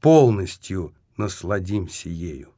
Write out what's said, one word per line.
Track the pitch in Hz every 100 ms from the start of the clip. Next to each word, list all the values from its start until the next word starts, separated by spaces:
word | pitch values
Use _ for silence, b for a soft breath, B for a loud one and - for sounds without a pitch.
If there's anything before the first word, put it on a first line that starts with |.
полностью | 151 160 131 104 90 - - 95 82 _ _ -
насладимся | 107 - 90 101 90 104 90 - -
ею. | 85 85 71 65